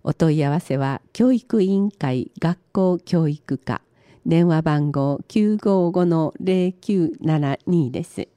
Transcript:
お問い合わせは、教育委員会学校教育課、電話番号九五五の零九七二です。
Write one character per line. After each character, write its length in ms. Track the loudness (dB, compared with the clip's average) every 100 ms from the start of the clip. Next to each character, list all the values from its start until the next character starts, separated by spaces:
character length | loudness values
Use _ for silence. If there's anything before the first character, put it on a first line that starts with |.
お 100 | -6
問 240 | 0 0 2
い 60 |
合 60 | 0
わ 100 | -2
せ 160 | -4 -4
は、 260 | -4 -6 _
教 200 | 0 2
育 300 | 2 _ 0
委 40 | 2
員 240 | 0 -2
会 400 | _ -4 -2 -6 -4
学 200 | -4 -4 _
校 260 | -2 0 -2
教 300 | -2 0 0
育 300 | -4 -6 -6
課、 240 | -6 -8 _ _ _ -10
電 220 | 0 2 4
話 160 | 2
番 280 | 2 0 0
号 300 | -2 -2 -4 -4
九 280 | 0 0 0
五 340 | 0 2 2
五 160 | 2 2
の 260 | 2 0 -2
零 320 | -2 0 0
九 400 | -4 -2 0 0 -2
七 380 | -2 0 0 -4 0
二 240 | 0 0
で 140 | -4
す。 240 | -8 -10 -12